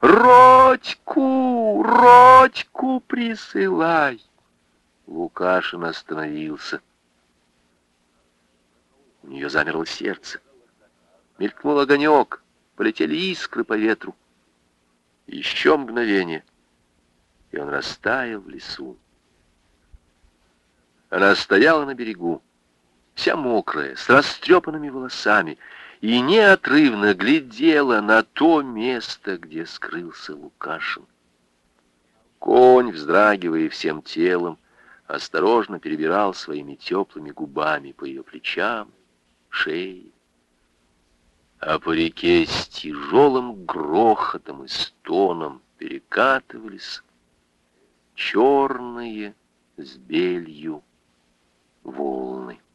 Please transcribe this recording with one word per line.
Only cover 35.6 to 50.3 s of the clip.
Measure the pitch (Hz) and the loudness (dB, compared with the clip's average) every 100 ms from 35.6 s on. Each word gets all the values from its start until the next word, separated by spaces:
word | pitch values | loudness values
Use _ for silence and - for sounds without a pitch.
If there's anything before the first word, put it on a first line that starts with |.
| 104 92 | -2 -10
перебирал | 80 78 78 92 104 | -10 -6 -4 -2 -2
своими | 92 - 76 71 71 | -6 -12 -12 -12 -18
тёплыми | - 90 98 - 76 | -8 -6 -6 -12 -18
губами | 73 76 69 76 76 69 | -14 -12 -6 -4 -6 -10
по | 67 71 | -16 -16
её | 67 | -16
плечам, | - - - - 98 117 104 _ _ _ _ _ _ | -18 -16 -12 -6 -6 -6 -12 _ _ _ _ _ _
шее. | - - 80 92 92 - _ _ _ _ _ _ _ _ _ _ _ _ _ _ _ | -8 -6 -6 -10 -14 -20 _ _ _ _ _ _ _ _ _ _ _ _ _ _ _
А | - 78 | -8 -6
по | 85 82 | -4 -4
реке | 82 - 85 87 80 | -4 -4 0 2 0
с | - - | -6 -10
тяжёлым | - 78 73 - 107 143 131 123 107 87 | -14 -14 -14 -2 2 2 2 -6 -14 -12
грохотом | - 73 82 113 107 - 82 - 69 67 | -8 -4 0 2 2 -2 -8 -14 -20 -14
и | |
стоном | - - _ - 85 98 85 78 67 _ _ | -10 -10 _ -6 -2 -2 -2 -10 -12 _ _
перекатывались | 80 - _ - 127 131 _ 120 110 98 - - _ _ _ _ _ _ _ _ _ _ _ | -16 -16 _ -2 0 -2 _ -20 -20 -18 -18 -18 _ _ _ _ _ _ _ _ _ _ _
чёрные | - - 98 127 139 139 127 123 120 117 107 104 - _ _ _ - | -12 -6 2 2 2 0 -4 -12 -14 -14 -12 -14 -16 _ _ _ -20
с | 69 65 | -20 -20
белью | 64 78 90 | _ -4 -2